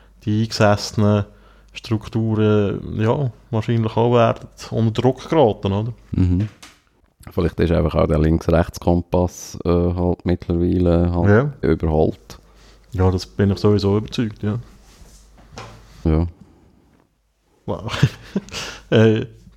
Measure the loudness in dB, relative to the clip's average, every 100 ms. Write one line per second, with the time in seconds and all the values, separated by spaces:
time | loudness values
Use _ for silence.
0 | -20 _ -4 -2 -2 2 2 2 -2 0
1 | 2 2 -2 -10 -20 -20 _ -18 -6 -6
2 | -4 -4 -2 0 2 2 0 -4 -8 -2
3 | 0 0 -4 -8 -6 -4 -2 -2 0 0
4 | 2 4 2 0 -10 -18 -8 -2 0 2
5 | 0 -2 -2 2 2 2 -2 -4 -4 -10
6 | -6 0 2 0 -2 -8 -20 _ _ _
7 | _ _ -8 -4 -2 0 0 2 0 0
8 | 0 2 2 0 2 0 0 -4 0 0
9 | 0 -2 -2 -4 -16 -6 0 0 0 0
10 | -2 -2 -2 -4 -2 -2 0 2 2 2
11 | 2 2 4 4 2 -2 -2 0 0 2
12 | 0 -2 -16 -20 _ _ -20 -20 _ -2
13 | 0 0 -4 -2 0 2 2 2 2 -2
14 | -2 -4 -6 -6 -6 -6 -10 -20 -20 -20
15 | -20 -20 _ -20 -20 -20 -20 -20 -20 -4
16 | 0 0 0 -6 -20 _ _ _ _ _
17 | _ _ _ _ _ _ -10 -8 -8 -4
18 | -4 -4 -10 -10 -10 -12 -12 -16 0 4
19 | 4 4 -2 -14 -20